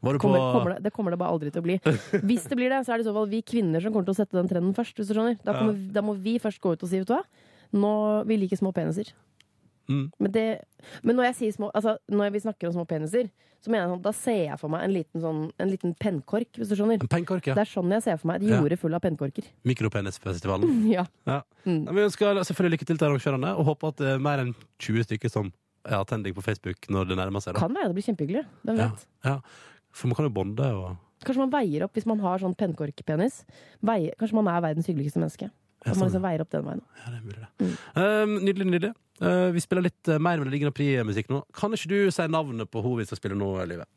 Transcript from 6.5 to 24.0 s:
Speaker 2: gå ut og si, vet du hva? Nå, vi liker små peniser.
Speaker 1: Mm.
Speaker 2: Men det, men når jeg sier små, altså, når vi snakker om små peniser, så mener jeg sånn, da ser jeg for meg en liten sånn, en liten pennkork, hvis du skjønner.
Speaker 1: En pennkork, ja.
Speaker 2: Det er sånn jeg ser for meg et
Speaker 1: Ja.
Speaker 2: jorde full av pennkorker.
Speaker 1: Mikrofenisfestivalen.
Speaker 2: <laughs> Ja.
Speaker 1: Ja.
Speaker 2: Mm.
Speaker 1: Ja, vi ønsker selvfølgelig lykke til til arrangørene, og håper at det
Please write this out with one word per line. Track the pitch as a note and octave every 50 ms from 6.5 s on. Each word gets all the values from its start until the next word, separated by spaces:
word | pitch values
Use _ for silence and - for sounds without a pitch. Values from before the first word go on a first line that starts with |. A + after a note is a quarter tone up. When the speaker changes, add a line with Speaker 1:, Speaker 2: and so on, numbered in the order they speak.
| G3+ - -
Speaker 2:
gå | F#3+ E3+ D#3+
ut | -
og | F3+ F3+
si, | F#3+
vet | F#3+ F#3
du | A#3 D4
hva? | G4 - _ _ _ _ _ _ - _ -
Nå, | G3+ G3+ G#3 G#3+ G#3+ G#3+ G#3+ G#3+ G#3+ G#3+ G#3
vi | A3 G#3+
liker | G3 F3+ G3 F#3
små | - F#3+
peniser. | F3+ - D#3+ D#3+ D#3+ F3+ G#3+ - - _ _ _ _ _ - _ _ _ _ _ _ _ _ -
Speaker 1:
Mm. | C3 C#3+ C3+ D3 - _
Speaker 2:
Men | - G3+
det, | F#3+ A3+ A3 A3+ A3 - - _ _ _ - - - - -
men | A#3 A#3+ B3
når | B3 B3
jeg | B3+ -
sier | B3 G#3+ G#3 -
små, | G#3+ G#3+ -
altså, | G#3 G#3 A3 A3 - _ -
når | G3 G#3 G#3 G3+
vi | G3+ G#3 G3
snakker | A3 G#3 _ - E3+
om | E3+ F3
små | E3+ E3
peniser, | E3+ D#3 D#3 D#3 F3+ A#3+ B3 G3+ _ _ _ _ _ _
så | _ - A#3
mener | A3 F3+
jeg | F3
sånn, | F3+ F3+ F3+
da | G3 G#3+
ser | - - - A#3 G#3 E3+
jeg | D3 C#3 D3+
for | - D3+
meg | D#3 E3 E3
en | F#3 G3
liten | F#3 D#3+ _ _ E3
sånn, | E3 D#3+ D#3+ D3+ D#3 E3 - _
en | F3 F#3+
liten | G3 F#3 - F3+ E3+ _
pennkork, | - A3 F#3+ D3 C3+ - - G#3 A#3+ _ _
hvis | - A#3 G3+
du | G#3 G3
skjønner. | G3+ G#3+ A3+ G#3 -
Speaker 1:
En | -
pennkork, | - E3+ F3 D#3 F#3+ F3+ - -
ja. | C3+ G3+
Speaker 2:
Det | G#3
er | - -
sånn | G#3 F3 F3
jeg | F#3+ A3 A3
ser | - F3+ D#3+
for | - D#3+
meg | E3 F3+
et | G3 G#3
Speaker 1:
Ja. | A3 G#3
Speaker 2:
jorde | D3 D3 E3 F3
full | - E3 D#3+
av | F3 -
pennkorker. | F#3+ D#3+ - C#3+ C#3 - - G#3 - _ _ _ B2
Speaker 1:
Mikrofenisfestivalen. | B2+ - - G#2+ - G#2+ G2 G2 F#2+ - - - F#2 F2 E2 F#2 G2 F#2 - E4+ C#4+ A#3 G#3+
Speaker 2:
<laughs> | G#3+ G#3
Ja. | F3+ F3+ F#3 _ _ _ -
Speaker 1:
Ja. | C3 C#3+ - _ _ _ _
Speaker 2:
Mm. | G3 F3+ D#3+ D3+ C#3+
Speaker 1:
Ja, |
vi | D#3+ G3 G#3 G#3
ønsker | - - G#3 G3+ G3+ G3
selvfølgelig | F3+ - F3+ - F#3+ F3 E3 D#3+
lykke | - -
til | E3 D3+
til | D#3 D3
arrangørene, | C#3+ C3+ - D3+ C#3 C3 B2+ E3+ F#3+ F3
og | E3 C#3+
håper | D3+ - - D#3
at | D3
det | -